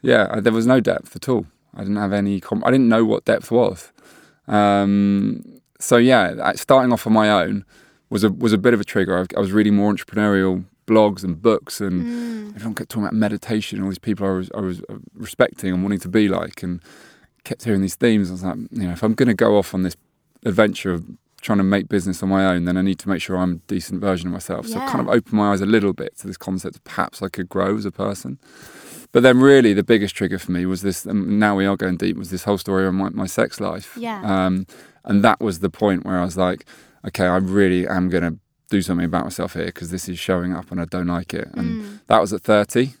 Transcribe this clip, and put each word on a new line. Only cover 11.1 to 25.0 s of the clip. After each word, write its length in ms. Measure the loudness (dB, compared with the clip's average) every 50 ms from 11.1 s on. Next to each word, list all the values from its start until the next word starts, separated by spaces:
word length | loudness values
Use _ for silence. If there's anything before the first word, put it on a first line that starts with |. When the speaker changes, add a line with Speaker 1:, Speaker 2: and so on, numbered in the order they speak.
| 2 -2 -6
Speaker 1:
and 160 | -6 -6 0
books, 380 | 2 2 2 2 -2 -8 -10 -6
and 240 | -4 -2 -2 -2 -4
Speaker 2:
Mm. 480 | -4 -6 -8 -8 -8 -8 -10 -12 -14 -16
Speaker 1:
everyone 200 | -12 -10 -10 -8
kept 140 | -8 -10 _
talking 120 | -6 -4 -4
about 100 | -2 0
meditation, 680 | 0 0 0 -2 -6 -4 -4 -4 -4 -4 -6 -8 -6
all 60 | -6 -6
these 100 | -6 -6
people 280 | -4 -6 -4 -2 -2
I 40 | -2
was, 200 | -2 -2 -4 -6 -8
I 60 | -6
was, 200 | -6 -6 -6 -8 -10 -14
uh, 100 | -16 -18 -18 -20 _
respecting 580 | -16 -14 -14 -4 -4 -4 -4 -4 -8 -8 -6 -4
and 80 | -4
wanting 160 | -4 -4 -4 -6
to 80 | -8 -4
be 200 | -2 0 0 0
like, 340 | -2 -4 -6 -8 -12 -12
and 180 | -10 -10 -10 -10 _ -20 -20 -20 -20 -20 _ _ _ _ _ _ _
kept 200 | -14 -14 -10 -4
hearing 160 | -2 0 0
these 160 | 0 -2 -2
themes. 320 | 0 0 2 2 2 0 -2
I 20 |
was 120 | -4 -8 -8
like, 120 | -8 -8 -8 -12 -10
you 160 | -8 -6 -4
know, 60 | -4
if 100 | -4 -2
I'm 120 | -2 -2 2
gonna 200 | 2 2 2 2
go 240 | 4 4 4 4 4
off 160 | 2 0 -2
on 80 | -2
this 140 | -2 -4 -4 _ _ _ _ _ _ _ _ _ _
adventure 480 | -2 2 4 2 2 2 -4 -4 -4
of 120 | -4 -4 -6 -12 -18 _ _ _ _ -16
trying 180 | -4 0 0 2
to 60 | 4
make 240 | 2 2 0 0 0
business 340 | -2 -2 -2 -2 -6 -4
on 60 | -2 0
my 180 | 0 2 2
own, 180 | 2 2 0 0
then 120 | 0 0
I 60 | 0
need 160 | 0 0 -2 -2
to 80 | -4 -4
make 120 | -4 -4
sure 160 | -4 -4 -2
I'm 160 | -2 -2 -2
a 40 | -4 -6 _
decent 340 | -6 -6 -6 -6 -6 -8 -4
version 280 | -2 -2 -2 -2 -4 -6
of 40 |
myself. 340 | -8 -8 -8 -8 -8 -8 -8 -8
So 100 | -8 -6
I 80 | -6 -4
kind 120 | -4 -4